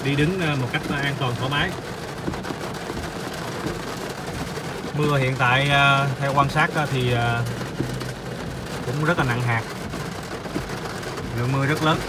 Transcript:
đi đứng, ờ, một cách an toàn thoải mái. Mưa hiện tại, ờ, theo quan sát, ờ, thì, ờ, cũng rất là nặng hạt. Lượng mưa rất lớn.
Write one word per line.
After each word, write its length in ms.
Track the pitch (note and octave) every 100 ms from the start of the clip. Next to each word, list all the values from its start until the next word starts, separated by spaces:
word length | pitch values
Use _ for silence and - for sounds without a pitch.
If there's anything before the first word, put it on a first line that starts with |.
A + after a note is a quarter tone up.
đi 120 | C3+ C#3+
đứng, 240 | D3+ F#3+
ờ, 160 | E3 C#3
một 120 | A#2+
cách 100 | D3+ -
an 260 | C#3+ C#3+ C#3
toàn 160 | C3 B2
thoải 160 | C3
mái. 200 | D3+ F3+ F3 - - - - - - - - - - - - - - - - - - - - - - - - - - - - - - - C#3+
Mưa 200 | D3 C#3+
hiện 180 | B2+ C3
tại, 320 | B2 C3 C#3+
ờ, 400 | C#3+ C#3 C#3 C#3 C3
theo 140 | C#3
quan 160 | C3+ C#3
sát, 200 | D#3 D#3+ D#3
ờ, 120 | D3
thì, 200 | C3+ B2
ờ, 320 | A#2+ A#2 A#2+ A#2+ A#2 - - - - - - - - - - - - -
cũng 200 | C#3 D#3
rất 120 | E3+
là 60 |
nặng 180 | C3+ A#2+
hạt. 220 | A#2+ A#2 - - - - - - - - - - - - - - - - - A#2
Lượng 140 | B2
mưa 140 | C3+ C3+
rất 180 | D#3
lớn. 160 | D#3 E3